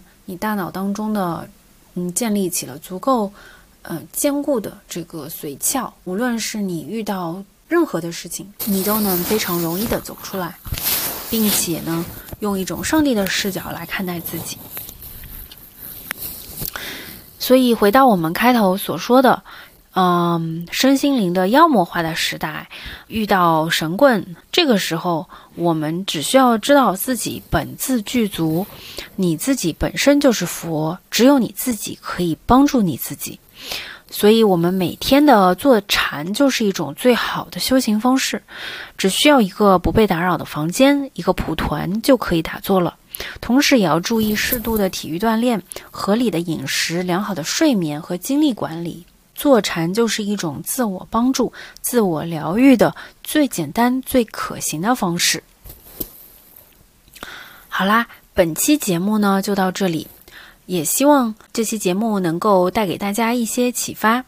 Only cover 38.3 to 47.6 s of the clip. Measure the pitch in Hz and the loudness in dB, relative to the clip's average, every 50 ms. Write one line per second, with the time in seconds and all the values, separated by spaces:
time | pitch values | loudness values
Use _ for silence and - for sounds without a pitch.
38.3 | - 196 - - - - - - - - - - - - - 190 - - - 302 | -6 -8 -10 -14 -16 -14 -14 -12 -12 -14 -14 -14 -6 -2 -2 0 2 4 6 6
39.3 | 294 262 208 180 - - 214 196 185 175 - 165 165 226 214 196 175 160 180 185 | 6 6 4 2 2 4 6 6 6 6 4 2 4 4 4 4 2 0 0 0
40.3 | 170 139 139 - - 147 151 165 180 - 262 277 285 277 277 262 - - 170 190 | 0 -2 -4 -6 -6 -4 -4 -2 2 4 4 4 4 2 0 -4 -10 -4 -2 -2
41.3 | 180 - - - 160 - - - 156 156 156 165 196 226 - - 262 - - - | -2 0 -2 -4 -4 -4 -4 -4 -4 -4 -4 -4 -4 0 2 4 4 4 2 0
42.3 | 175 - - - - - - - 196 185 175 - - _ _ _ - - - - | -2 -2 -2 -4 -8 -8 -4 0 0 0 0 0 -4 _ _ _ -14 -12 -12 -12
43.3 | - - - - 240 277 285 - 285 240 190 156 147 175 180 - 233 220 220 214 | -14 -8 -4 0 2 2 4 4 4 4 4 4 2 0 0 0 -2 0 0 0
44.3 | 208 208 - - 254 233 214 233 226 220 196 185 - - - - 156 175 220 226 | -2 -2 -2 -2 -4 -4 -4 -2 -2 0 0 -2 -4 -6 -8 -8 -6 -2 0 0
45.3 | 220 220 240 254 233 175 - _ - - - - - - - 196 208 240 262 220 | 2 2 2 2 0 -2 -4 _ -14 -18 -18 -16 -12 -6 -2 0 0 2 2 0
46.3 | 151 170 170 170 156 - 131 - - - - - 165 180 185 180 170 190 208 202 | 0 -2 -2 -2 -4 -4 -4 -4 -4 -4 -4 -2 -2 -2 0 0 0 0 -2 -4
47.3 | 190 139 160 - - - | -6 -6 -6 -4 0 2